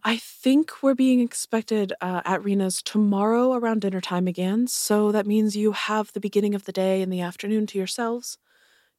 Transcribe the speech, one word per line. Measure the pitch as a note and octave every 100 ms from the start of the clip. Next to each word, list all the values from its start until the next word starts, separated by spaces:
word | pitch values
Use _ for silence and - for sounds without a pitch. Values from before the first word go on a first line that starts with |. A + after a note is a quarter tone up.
I | G#3+ A3+
think | - - B3+ C4+ D#4+ -
we're | C4+
being | B3+ C4 B3
expected, | A#3+ - - A3+ A3 A3 G3 -
uh, | F3+ F3+
at | - F#3+
Rena's | G3+ G3 F#3+ F#3
tomorrow | - G#3+ G#3 G3 G#3 A#3 B3+
around | B3+ A#3 A3
dinner | G3 F#3
time | - F3+ F3+
again, | F3+ F#3 G#3+ B3
so | - - G#3+ G#3
that | G#3+ G3+
means | G#3+ G#3+ G#3
you | G#3+
have | G#3 - G#3+ G#3+
the | G#3
beginning | G3+ G#3 G#3
of | G3+
the | -
day | F#3+ F#3+ F#3+
and | F#3
the | F3+
afternoon | F3 F3 G3+ A3 G#3+
to | G3
yourselves | F#3 - A#3 A#3+ A#3+ - _ _ _ _ _